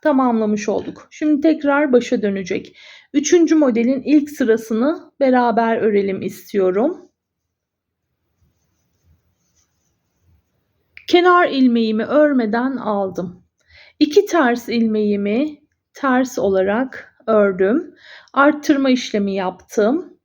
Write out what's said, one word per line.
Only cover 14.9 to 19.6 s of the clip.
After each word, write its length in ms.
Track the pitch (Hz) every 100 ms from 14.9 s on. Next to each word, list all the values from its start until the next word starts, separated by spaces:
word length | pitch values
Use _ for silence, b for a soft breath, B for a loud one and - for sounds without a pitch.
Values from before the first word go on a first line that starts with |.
| 214 208 202 202 220 302 302 _ _ _
ters 440 | - 269 254 254 -
olarak 760 | 202 190 190 208 262 - - _ -
ördüm. 680 | 220 202 185 190 262 - B B B B
Arttırma 580 | 254 277 294 294 277 269
işlemi 440 | 254 - 214 202
yaptım. 840 | 196 185 185